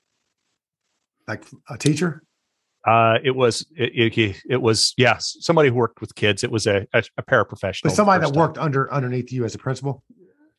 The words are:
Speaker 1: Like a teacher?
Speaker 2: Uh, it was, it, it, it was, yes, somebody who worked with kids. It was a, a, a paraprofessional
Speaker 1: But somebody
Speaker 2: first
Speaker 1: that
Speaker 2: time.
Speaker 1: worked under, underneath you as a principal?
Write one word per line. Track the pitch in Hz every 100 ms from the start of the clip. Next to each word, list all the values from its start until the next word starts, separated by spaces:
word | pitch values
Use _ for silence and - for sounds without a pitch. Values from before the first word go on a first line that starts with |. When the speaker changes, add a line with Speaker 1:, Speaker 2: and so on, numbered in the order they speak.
| _ _ _ _ _ _ _ _ _ _ _ _ -
Speaker 1:
Like | 107 - - -
a | 113
teacher? | 143 151 175 - _ _ _ _ _ _ 110
Speaker 2:
Uh, | 113 113 113
it | 131
was, | 127 123 - - -
it, | 117 135 113 117
it, | 107 92 -
it | 127
was, | 117 110 - -
yes, | 120 107 - -
somebody | - 165 143
who | 120
worked | 113 -
with | 110
kids. | - 104 98
It | 120
was | 107 110
a, | 101 104
a, | 120 - -
a |
paraprofessional | - 123 101 - 95 - 156
Speaker 1:
But |
somebody | - 202 185
Speaker 2:
first | 151
Speaker 1:
that | 143
Speaker 2:
time. | 156
Speaker 1:
worked | 143
under, | 156 135 131
underneath | 127 123 123 123
you | 127
as | 110 -
a |
principal? | 131 131 135 - _ _ _ _ _